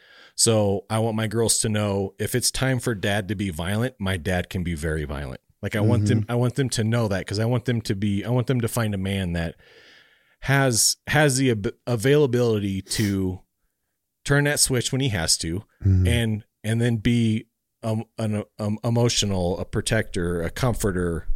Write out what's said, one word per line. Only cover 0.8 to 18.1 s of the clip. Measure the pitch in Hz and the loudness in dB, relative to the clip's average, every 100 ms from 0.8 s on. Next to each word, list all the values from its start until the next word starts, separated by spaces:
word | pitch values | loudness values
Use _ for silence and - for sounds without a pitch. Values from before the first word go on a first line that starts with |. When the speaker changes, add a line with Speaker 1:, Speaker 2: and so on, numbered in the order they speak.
| - | -2
Speaker 1:
I | 110 | -2
want | 113 110 | 0 -2
my | 110 | -2
girls | 113 110 - | 0 2 2
to | 113 | 0
know | 107 104 98 98 - | 0 0 -2 -4 -4
if | 104 | -4
it's | 123 - | -2 -2
time | - 131 127 | -2 -2 -2
for | 127 | -2
dad | 104 104 101 95 | -2 -2 -2 -2
to | |
be | 98 98 | -4 -4
violent, | 78 85 104 127 - | -4 -4 -2 -4 -4
my | 95 92 | -4 -2
dad | 76 90 85 | -2 -2 -2
can | 95 | -4
be | 85 | -4
very | 80 80 78 | -4 -4 -4
violent. | 73 71 69 - _ _ | -4 -6 -8 -12 _ _
Like, | 101 107 | -6 0
I | |
want | 107 120 104 | 2 2 2
them, | 107 | 0
Speaker 2:
Mm-hmm. | 104 | 0
Speaker 1:
I | 120 | 0
want | 123 | 0
them | 131 131 | 0 -2
to | - | -2
know | 110 120 110 | 0 0 0
that, | 95 - | -2 -2
'cause | 101 | -2
I | |
want | 113 123 - | 0 0 0
them | 117 | -2
to | - | -2
be, | 101 104 101 | -2 0 0
I | 101 | 0
want | 123 120 | 0 0
them | 127 | 0
to | 113 | 0
find | - 110 | -2 -2
a | 98 | -2
man | 95 98 92 | -2 -2 -2
that | 85 82 - - - - - _ _ _ _ | -2 -4 -6 -18 -20 -20 -20 _ _ _ _
has, | - 139 135 110 - - - | 0 2 4 2 2 -2 0
has | 147 151 131 | 2 4 4
the | 135 | 2
ab-, | 110 107 - - | 2 -2 -6 -4
availability | 120 117 147 143 120 120 107 101 98 | 0 4 4 4 2 2 2 0 -2
to | - - 104 98 92 92 - _ _ _ _ _ _ _ | -4 -2 0 2 0 -4 -12 _ _ _ _ _ _ _
turn | - 143 | 0 2
that | 143 147 | 2 2
switch | - 127 - | 2 0 0
when | 131 | -2
he | 139 | 0
has | 101 80 - | 0 0 0
to, | 82 87 - _ | -2 -6 -8 _
Speaker 2:
Mm-hmm. | 98 92 92 | 2 4 4
Speaker 1:
and, | 120 113 107 - _ | 2 0 -4 -8 _
and | 107 113 | -4 0
then | 120 113 | 0 0
be, | 120 120 113 110 - _ _ _ | 2 2 2 0 -4 _ _ _
um, | 113 110 - | -4 -4 -6